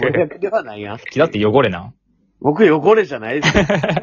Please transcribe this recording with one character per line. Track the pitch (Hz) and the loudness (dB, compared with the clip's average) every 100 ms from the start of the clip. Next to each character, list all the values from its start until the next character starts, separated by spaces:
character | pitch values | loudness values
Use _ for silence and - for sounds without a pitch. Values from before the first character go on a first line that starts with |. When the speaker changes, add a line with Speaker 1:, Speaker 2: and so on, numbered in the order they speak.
| 127 | 0
Speaker 1:
れ | 175 | 0
役 | 156 - | -2 -4
で | 196 | -4
は | 214 | -4
な | 135 104 | -6 -12
い | |
な。 | 104 107 | -10 -10
Speaker 2:
木 | - 123 | -8 -2
田 | 165 | 0
っ | |
て | 107 107 | 2 2
汚 | 123 | 2
れ | 117 | 2
な | 87 | -2
ん？ | 101 - _ _ _ _ | -12 -20 _ _ _ _
Speaker 1:
僕 | 139 147 | -2 4
汚 | 202 156 160 220 | 4 4 4 4
れ | 175 | 2
じ | |
ゃ | 131 | -4
な | 110 | -4
い | 143 | -2
で | 156 | 0
す | 202 | 2
よ。 | 175 196 208 160 | 2 0 -2 -4